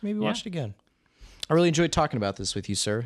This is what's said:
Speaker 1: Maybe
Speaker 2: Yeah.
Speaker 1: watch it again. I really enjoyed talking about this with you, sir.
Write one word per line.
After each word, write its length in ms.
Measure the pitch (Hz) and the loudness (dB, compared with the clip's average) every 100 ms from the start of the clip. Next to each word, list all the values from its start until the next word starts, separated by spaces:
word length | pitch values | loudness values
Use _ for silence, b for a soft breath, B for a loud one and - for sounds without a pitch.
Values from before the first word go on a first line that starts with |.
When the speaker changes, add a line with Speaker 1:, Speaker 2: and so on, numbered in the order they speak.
Speaker 1:
Maybe 200 | 208 208 | -6 -2
Speaker 2:
Yeah. 40 | 214 | -2
Speaker 1:
watch 140 | 226 | -2
it 60 | 214 | -6
again. 280 | 170 113 - _ _ B B B B B | -6 -8 -10 _ _ B B B B B
I 60 | |
really 120 | 160 175 | 4 4
enjoyed 220 | 156 170 | 4 2
talking 260 | 170 151 120 | 2 0 0
about 200 | 101 - | -2 -2
this 180 | 98 | -6
with 140 | 101 98 | -6 -4
you, 80 | 98 | -2
sir. 260 | 107 107 | -2 -2